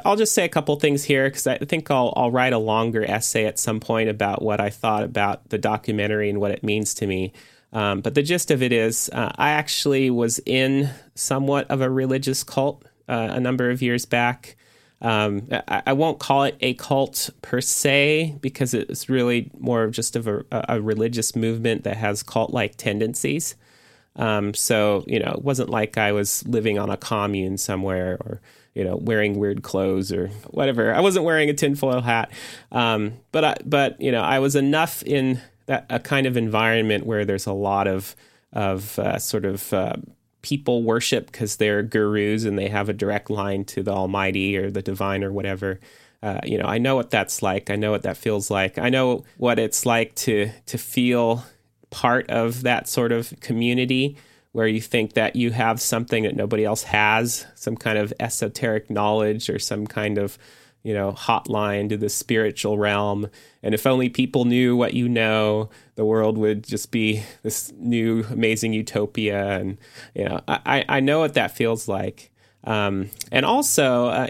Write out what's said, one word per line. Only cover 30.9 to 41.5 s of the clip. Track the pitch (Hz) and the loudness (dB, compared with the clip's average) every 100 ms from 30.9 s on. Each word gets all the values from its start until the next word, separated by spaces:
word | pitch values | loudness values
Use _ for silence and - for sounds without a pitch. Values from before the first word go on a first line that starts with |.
I | 113 | 4
wasn't | 196 185 165 | 4 4 2
wearing | 156 147 | 2 2
a | |
tinfoil | 147 147 139 135 127 | 2 0 2 0 0
hat. | 120 113 110 - - - - | 2 0 0 -6 -18 -18 -6
Um, | 120 117 110 107 120 _ | 0 2 2 -2 -6 _
but | 160 | 2
I, | 156 - | 2 0
but, | - 147 135 - | 0 2 2 0
you | 135 | 0
know, | 120 | 2
I | 82 135 | 2 2
was | 139 139 | 4 2
enough | 139 156 165 - | 2 2 0 -2
in | - 143 131 123 - _ - | -2 0 0 -2 -6 _ -4
that, | 135 - | -4 -2
a | 123 | -6
kind | - 139 131 | -2 0 2
of | 123 | 0
environment | 113 107 113 113 110 104 113 | 0 2 4 4 2 0 0
where | 107 101 | 0 0
there's | 98 - | 0 -2
a | |
lot | 98 101 98 98 | -2 0 2 2
of, | 95 98 - _ _ _ | 0 -4 -14 _ _ _
of, | - 101 95 104 - | -4 -2 -2 -4 -2
uh, | 101 98 | -2 -2
sort | - 110 95 | -2 -2 -2
of, | 98 - | -4 -2
uh, | 98 - - - - _ _ | -2 -2 -4 -10 -20 _ _
people | - - 143 120 | -6 -4 0 0
worship | 113 113 - 120 - | 2 0 2 -2 -2
'cause | - 107 | -6 -4